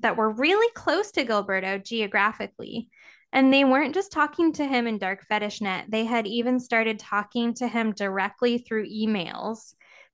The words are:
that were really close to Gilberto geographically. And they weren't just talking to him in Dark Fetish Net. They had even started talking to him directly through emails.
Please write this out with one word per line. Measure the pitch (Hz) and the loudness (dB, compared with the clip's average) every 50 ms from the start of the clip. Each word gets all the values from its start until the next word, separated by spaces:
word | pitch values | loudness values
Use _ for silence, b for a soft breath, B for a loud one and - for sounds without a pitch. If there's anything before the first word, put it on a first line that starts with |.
that | - 226 - 226 | -2 -2 0 2
were | 214 220 | 0 0
really | 220 226 269 320 381 427 466 466 - | 0 2 2 2 4 4 2 2 0
close | - - 339 294 370 427 - - | -2 -2 0 0 0 0 -2 -2
to | 330 269 | -4 -2
Gilberto | 226 220 208 202 202 190 190 190 190 196 196 196 | 0 0 0 0 0 -2 -2 -2 -4 -6 -6 -6
geographically. | - 233 226 214 196 214 202 196 214 220 - 202 - _ - - - - 233 226 b b b b b b b b b - | -6 -4 -4 -4 0 2 2 2 2 0 -4 -10 -10 _ -14 -14 -10 -10 -10 -10 b b b b b b b b b 2
And | 262 269 262 | 4 6 6
they | 269 277 277 | 6 6 6
weren't | 262 262 269 302 262 311 | 6 6 4 2 2 0
just | 381 392 - - | -2 -4 -2 0
talking | 311 294 302 - - 339 320 302 | 0 0 0 2 2 2 2 2
to | - 294 | 0 -2
him | 269 269 240 233 | 0 0 0 0
in | 233 220 202 | 0 -2 -2
Dark | 196 185 190 190 - | -4 -4 -6 -6 -4
Fetish | - 220 208 208 208 208 - 208 | -2 -2 -2 -2 -4 -6 -4 -4
Net. | 196 185 175 - - | -4 -4 -4 -6 -4
They | 220 220 226 | -2 -2 -2
had | 226 240 233 220 | 0 0 0 -2
even | 190 226 233 233 254 254 254 | 0 -2 -2 0 0 0 0
started | 247 - 240 226 226 220 220 214 | 0 0 0 2 2 0 -2 -6
talking | - - 202 208 208 - - 240 233 233 233 | -6 -4 -4 -4 -4 -2 -4 -2 -2 -2 -2
to | - 254 233 | -2 -4 -2
him | 233 233 226 220 208 | -2 0 -2 -2 -2
directly | - 202 196 190 196 185 196 - - 247 247 240 240 | -2 -4 -2 -2 -2 -2 -4 -2 0 0 0 0 0
through | 247 - 226 220 208 - | -2 -4 -4 -4 -4 -4
emails. | 214 214 220 226 214 196 165 - - - - 208 226 220 - - - b b b b b b b | -4 -2 0 0 0 -2 -2 -6 -8 -8 -8 -8 -8 -10 -12 -20 -20 b b b b b b b